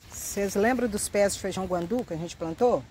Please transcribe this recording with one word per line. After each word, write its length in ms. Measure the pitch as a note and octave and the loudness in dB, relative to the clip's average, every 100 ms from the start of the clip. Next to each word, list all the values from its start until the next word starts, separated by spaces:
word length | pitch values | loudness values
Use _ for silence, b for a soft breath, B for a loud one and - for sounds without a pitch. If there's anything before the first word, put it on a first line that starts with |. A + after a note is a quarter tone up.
| - | -18
Vocês 440 | - - G3+ G3+ | -12 -8 -2 0
lembram 360 | G3 A3 B3+ A#3+ | 2 4 4 0
dos 180 | G#3 - | -2 0
pés 260 | G#3 G3+ | 2 2
de 60 | - | 2
feijão 260 | F#3+ F#3+ F#3 | -4 -4 -2
guandu 380 | F3+ E3+ B3 | -2 0 -2
que 100 | G#3+ | -2
a 40 | E3 | -6
gente 180 | E3+ - | -8 -6
plantou? 480 | D#3+ D#3+ A#3+ E3+ - | -6 2 2 2 0